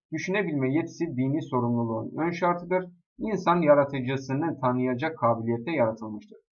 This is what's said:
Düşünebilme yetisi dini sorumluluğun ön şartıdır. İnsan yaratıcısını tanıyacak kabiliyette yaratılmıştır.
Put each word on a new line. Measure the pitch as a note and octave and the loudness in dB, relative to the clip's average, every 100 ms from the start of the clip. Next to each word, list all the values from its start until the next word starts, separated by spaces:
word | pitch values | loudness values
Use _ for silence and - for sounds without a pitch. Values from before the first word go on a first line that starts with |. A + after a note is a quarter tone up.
| - | -10
Düşünebilme | D#3 - G3+ F3 C#3+ C3 | -8 -2 -2 0 0 0
yetisi | D3+ E3 - E3 B2+ | 0 -2 -4 -4 -2
dini | C3+ D3+ | 0 0
sorumluluğun | C3+ B2+ A#2+ A#2 A#2 A2+ A2+ C3+ | -2 0 0 0 0 -4 -6 -4
ön | E3 | -4
şartıdır. | F3 F3+ F3 F3 F#3 F#3 - _ - | 0 0 0 0 -2 -2 -14 _ -8
İnsan | G#3+ F#3+ F3 F3 | -4 -2 2 4
yaratıcısını | D3+ C#3+ C3+ C#3 B2 C3+ C3 C3+ E3 - | 6 6 6 0 -2 -4 -2 -2 -2 0
tanıyacak | B2+ B2+ B2+ B2 D#3 - | 0 2 0 0 -4 0
kabiliyette | A#2+ A2+ A#2 A#2 A#2 | 0 0 0 -2 -2
yaratılmıştır. | D#3 A2+ A2 A2 G#2 - - _ | 0 0 0 -8 -10 -14 -20 _